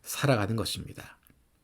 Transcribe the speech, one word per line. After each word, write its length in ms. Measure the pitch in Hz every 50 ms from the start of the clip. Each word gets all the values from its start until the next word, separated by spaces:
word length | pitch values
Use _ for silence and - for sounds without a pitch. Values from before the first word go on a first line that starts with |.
살아가는 540 | - - - - - 135 131 107 101 98 113
것입니다. 600 | 113 98 - - 92 80 - - - - - - - _ - - _ _ _ _ _